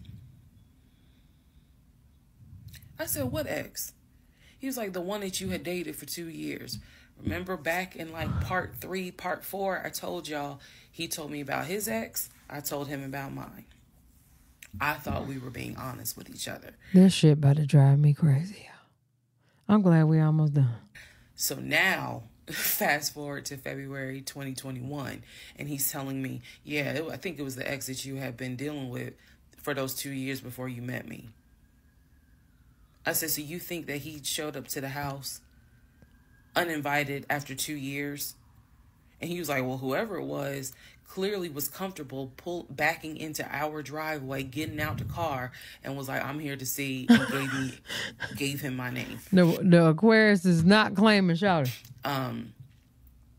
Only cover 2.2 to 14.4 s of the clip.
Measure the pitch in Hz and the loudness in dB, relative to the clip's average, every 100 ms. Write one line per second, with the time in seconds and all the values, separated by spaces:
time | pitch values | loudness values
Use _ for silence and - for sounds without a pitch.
2.2 | _ _ - - - - - - 330 311 | _ _ -20 -20 -18 -18 -18 -10 -6 -2
3.2 | 262 294 294 147 - - - - _ _ | -2 -2 -4 -4 -6 -10 -12 -14 _ _
4.2 | _ _ - _ 262 247 208 180 175 208 | _ _ -20 _ -6 -4 -4 -4 -4 -4
5.2 | 196 190 190 175 147 175 165 147 143 - | -4 -4 -4 -4 -4 -6 -6 -10 -10 -10
6.2 | 165 156 151 139 123 - - - - - | -10 -8 -8 -8 -10 -12 -14 -20 -20 -8
7.2 | - 165 180 180 147 175 185 - 165 160 | -6 -4 -6 -4 -2 -2 -4 -8 -10 -6
8.2 | 160 - - 185 - - - 190 180 - | -4 -2 -2 -2 -4 -8 -8 -6 -6 -6
9.2 | 185 160 - 190 196 180 - - 180 175 | -6 -6 -6 -4 -2 -2 -4 -8 -6 -6
10.2 | 147 151 143 139 - - - - 165 - | -6 -6 -6 -8 -16 -20 -18 -10 -8 -6
11.2 | 147 147 143 135 139 202 208 226 - - | -8 -8 -4 -4 -4 -4 -2 -4 -4 -8
12.2 | - - - 143 147 147 139 143 135 139 | -10 -12 -14 -10 -6 -4 -4 -6 -6 -8
13.2 | 139 135 - - - - _ _ _ _ | -8 -10 -12 -16 -20 -20 _ _ _ _
14.2 | _ _ | _ _